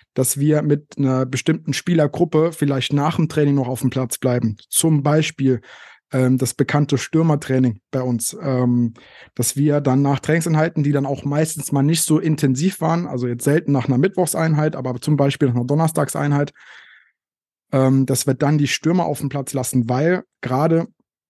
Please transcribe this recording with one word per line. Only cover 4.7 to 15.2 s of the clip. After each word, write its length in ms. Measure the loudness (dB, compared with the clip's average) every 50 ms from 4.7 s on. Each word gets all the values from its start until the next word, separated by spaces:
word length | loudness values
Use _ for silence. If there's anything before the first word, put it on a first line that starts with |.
| -4 0 2 2 2 2 2
Beispiel, 580 | 2 2 2 0 -2 -4 -2 0 0 0 0 -4 -14 -20 -20 -20 -20 -20 _ _ -6 -2
ähm, 240 | 0 2 2 2
das 160 | 2 0 -2 0
bekannte 440 | 0 0 2 2 0 2 2 0
Stürmertraining 840 | -2 -2 0 0 2 2 2 2 0 0 0 0 2 2 2 0 -2 _ -6
bei 120 | -6 -4
uns, 360 | -2 -2 -2 -2 -4 -6 -8 -6
ähm, 540 | -4 -2 0 2 2 2 2 2 2 0 -4 -8 -20 -20 -20 -20 -20 -14 _
dass 240 | -4 -4 -2 0
wir 240 | 0 2 2 2 2
dann 220 | 2 2 2 2 2
nach 160 | 2 0 0
Trainingseinheiten, 640 | 0 0 0 0 0 0 2 2 2 0 0 0 0
die 80 | 0
dann 140 | 0 0 0
auch 200 | -2 -6 -6 -4
meistens 460 | -4 -2 0 -2 -2 -2 -8 -6 -2
mal 120 | 0 0 2
nicht 200 | 2 2 0 0
so 160 | 2 2 2
intensiv 640 | 2 0 0 2 2 0 2 2 0 -2 -2 -2
waren, 260 | -2 -2 -2 -2 -4
also 200 | -4 -6 -4 -4
jetzt 160 | -4 -4 -2 0
selten 280 | 2 2 2 2 0
nach 160 | 0 0 0
einer 100 | 0 2
Mittwochseinheit, 800 | 2 2 0 0 0 -2 -2 0 -2 0 0 2 2 0 -2 -2
aber 260 | -4 -6 -6 -6 -4
zum 160 | -2 0 2
Beispiel 320 | 2